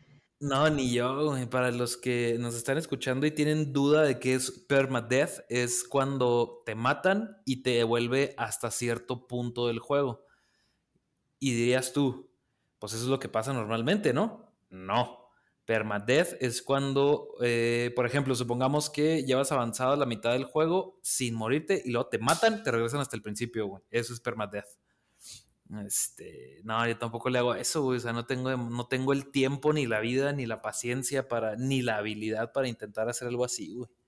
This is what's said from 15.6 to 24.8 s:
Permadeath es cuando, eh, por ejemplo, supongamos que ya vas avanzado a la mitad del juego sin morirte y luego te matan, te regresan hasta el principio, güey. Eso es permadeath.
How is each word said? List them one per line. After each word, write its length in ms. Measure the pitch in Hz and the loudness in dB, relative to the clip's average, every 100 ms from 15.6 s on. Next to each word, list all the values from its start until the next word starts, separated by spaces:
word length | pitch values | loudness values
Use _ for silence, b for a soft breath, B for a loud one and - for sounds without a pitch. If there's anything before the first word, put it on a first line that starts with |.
Permadeath 680 | - 113 107 104 110 143 175 - | -2 -2 0 -2 2 2 2 -2
es 200 | 127 117 | -4 -2
cuando, 760 | - 135 139 135 143 147 - - | 0 0 2 2 4 2 -2 -2
eh, 520 | 120 117 117 120 120 | 0 2 2 2 0
por 100 | 120 | 0
ejemplo, 300 | 120 143 135 | 0 0 0
supongamos 560 | 120 120 123 131 147 - | 0 0 0 2 2 0
que 340 | 147 151 160 | 2 2 2
ya 120 | 131 127 | 2 2
vas 160 | 139 | 2
avanzado 400 | 139 117 107 127 | 0 0 0 2
a 40 | 143 | 2
la 100 | 131 | 0
mitad 260 | 110 117 | 0 0
del 120 | 131 | 0
juego 540 | 131 156 160 185 185 - | 0 0 2 2 -2 -6
sin 320 | - - 120 113 | -4 -2 -2 -2
morirte 440 | 110 139 - 190 | 0 0 0 -2
y 80 | 123 | 0
luego 160 | 120 - | -2 0
te 100 | 104 | 0
matan, 460 | 120 160 226 208 | 2 2 2 2
te 80 | 147 | 0
regresan 260 | 117 117 143 | 0 0 -2
hasta 140 | 135 | -4
el 80 | 113 | -6
principio, 440 | 107 104 117 113 101 | -8 -6 -6 -4 -6
güey. 140 | 98 _ | -8 _
Eso 220 | 117 113 | -4 -4
es 60 | 117 | -6
permadeath. 480 | 120 110 101 101 - - | -6 -6 -6 -8 -12 -18